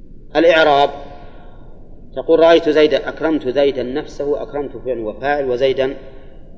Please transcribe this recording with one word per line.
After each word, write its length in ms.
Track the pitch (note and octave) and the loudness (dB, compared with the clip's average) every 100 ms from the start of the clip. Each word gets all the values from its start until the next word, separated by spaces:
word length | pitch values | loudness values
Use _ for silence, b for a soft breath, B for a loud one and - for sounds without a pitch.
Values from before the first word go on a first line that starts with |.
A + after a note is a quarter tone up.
| - - - D3 | -20 -20 -4 2
الإعراب 540 | E3 D#3+ D#3 C#3+ C#3 - - - - - - - - - - - - C3 | 4 6 6 4 2 -2 -14 -16 -18 -20 -20 -20 -20 -20 -18 -20 -14 -6
تقول: 240 | B2+ D#3+ | 2 6
"رأيت 280 | E3 E3 D3+ | 6 6 4
زيدا"، 400 | D3+ D3+ C3+ C3 | 2 2 2 -4
أكرمت 400 | B2+ D#3 D3 B2+ | -4 -2 -2 -2
زيدا 340 | B2 C#3+ B2+ | 0 0 0
نفسه، 600 | A#2+ C#3 - - C#3+ C3+ | -6 -8 -8 -8 -4 -4
أكرمت 340 | A#2+ C#3+ C3+ A2+ | -6 -8 -8 -8
فعل 220 | B2 A#2 | -8 -6
وفاعل، 520 | G#2+ G#2+ C3+ D3 C3 | -6 -6 -4 -2 -2
وزيدا 440 | B2 C3+ C3 C3 C#3 - - - - - | 0 0 0 -2 -4 -14 -18 -20 -20 -20